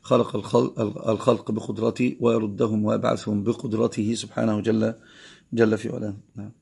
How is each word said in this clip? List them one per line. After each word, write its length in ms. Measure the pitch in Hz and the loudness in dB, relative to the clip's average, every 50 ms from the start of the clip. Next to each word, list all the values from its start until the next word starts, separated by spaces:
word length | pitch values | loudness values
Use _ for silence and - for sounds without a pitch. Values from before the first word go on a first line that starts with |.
خلق 340 | _ - 131 120 113 - - | _ 2 2 2 2 2 -2
الخل-، 380 | 110 95 - - 117 127 127 - - 110 101 - - - 113 | -8 -6 2 2 2 2 2 0 -2 -2 -2 -2 -4 -2 -2
الخلق 420 | 110 101 - 127 120 110 - - | -2 2 4 2 2 2 0 -4
بقدرته، 680 | 107 110 - - 107 101 113 117 110 - 127 123 - - | -4 -4 -4 -6 -6 -2 -2 -2 0 0 0 -2 0 2
ويردهم 640 | 120 117 113 117 110 104 101 98 120 107 107 107 107 | 2 2 2 2 0 -2 0 0 0 0 2 0 2
ويبعثهم 580 | 107 110 104 110 120 120 107 - 107 104 101 98 | 0 0 0 0 0 0 0 -2 -2 -2 0 0
بقدرته 720 | 110 113 - - - 110 110 117 113 - 113 104 107 117 | 0 -2 -2 -4 -4 0 0 0 0 0 -2 -2 -2 -2
سبحانه 460 | 110 - - - 127 117 113 107 104 | -4 -6 -8 -4 -2 0 0 0 0
جل، 320 | 95 110 107 110 107 110 113 - - - - - - - - - _ _ - | 0 0 2 2 2 0 -2 -6 -16 -20 -20 -20 -20 -20 -20 -20 _ _ 2
جل 240 | 113 113 110 110 | 4 4 4 4
في 120 | 104 110 113 | 0 -2 -6
علاه. 280 | - - - 104 98 101 - _ _ | -6 -4 -6 -8 -8 -10 -16 _ _
نعم. 160 | - 101 107 - _ | -14 -14 -14 -16 _